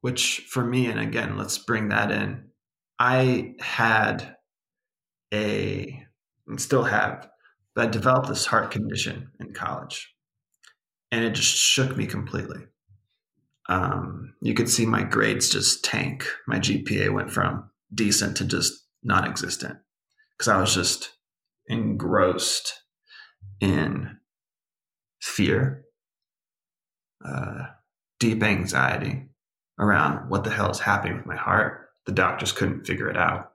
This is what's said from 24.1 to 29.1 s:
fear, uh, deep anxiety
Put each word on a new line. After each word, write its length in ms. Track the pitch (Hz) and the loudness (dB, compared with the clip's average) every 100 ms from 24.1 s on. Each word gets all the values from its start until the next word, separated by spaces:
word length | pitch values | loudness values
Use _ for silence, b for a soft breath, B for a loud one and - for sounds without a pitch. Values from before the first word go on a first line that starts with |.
| - _ _ _ _ _ _ _ _ _ _ | -12 _ _ _ _ _ _ _ _ _ _
fear, 640 | - - 85 - 135 - - _ _ _ _ _ _ _ _ _ _ _ _ _ | -8 0 2 4 2 -2 -14 _ _ _ _ _ _ _ _ _ _ _ _ _
uh, 440 | - 67 - - 131 - _ _ _ _ | -10 -8 -8 -8 -12 -14 _ _ _ _
deep 220 | 113 110 | 0 2
anxiety 880 | 104 98 87 67 65 - - | 2 2 0 2 2 0 -4